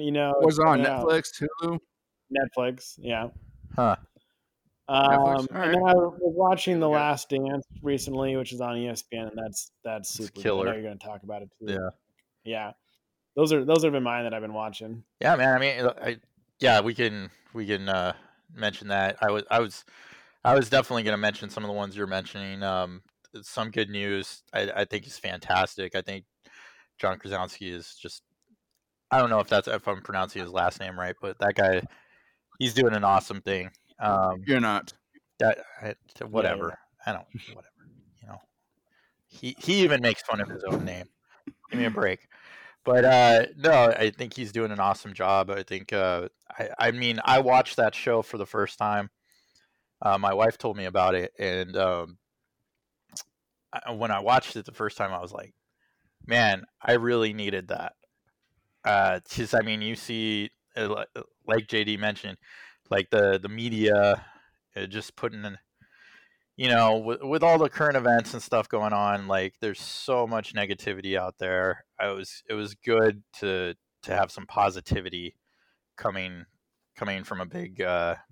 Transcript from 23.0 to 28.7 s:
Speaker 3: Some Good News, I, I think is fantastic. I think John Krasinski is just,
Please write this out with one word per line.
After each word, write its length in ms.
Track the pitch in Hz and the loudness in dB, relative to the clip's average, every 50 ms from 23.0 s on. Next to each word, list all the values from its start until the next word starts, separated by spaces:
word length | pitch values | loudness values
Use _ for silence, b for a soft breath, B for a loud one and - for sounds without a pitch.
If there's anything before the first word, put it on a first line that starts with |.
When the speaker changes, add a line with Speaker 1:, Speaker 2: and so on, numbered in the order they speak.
| _ _ _ _ _ _ - 107 | _ _ _ _ _ _ -20 -20
Speaker 3:
Some 280 | 104 - - 123 110 110 | -18 -10 -8 -6 -6 -4
Good 200 | 107 117 107 101 | -2 -4 -4 -4
News, 520 | 104 101 101 101 101 98 92 - - - _ _ - | -4 -6 -4 -4 -4 -4 -6 -8 -14 -18 _ _ -4
I, 160 | 98 101 101 - | -4 -4 -4 -2
I 100 | 98 101 | -4 -4
think 200 | - - 101 80 | -4 -4 -8 -8
is 120 | 139 - - | -10 -18 -10
fantastic. 760 | - 92 92 92 - - 92 92 92 - - - 95 92 - | -10 -10 -10 -8 -4 0 0 2 0 0 -2 -8 -10 -6 -6
I 60 | 95 | -6
think 220 | 92 - 98 95 - _ _ _ _ b b b b b b b b b b - | -6 -6 -12 -14 -14 _ _ _ _ b b b b b b b b b b -6
John 200 | - 98 95 92 | -4 -4 -4 -4
Krasinski 520 | - 98 98 92 92 90 - - 98 90 | -8 -8 -6 -6 -6 -6 -8 -12 -12 -12
is 240 | 87 85 82 - - - | -12 -12 -14 -16 -20 -18
just, 220 | - 87 - - _ _ _ _ _ _ _ _ _ _ | -18 -18 -18 -18 _ _ _ _ _ _ _ _ _ _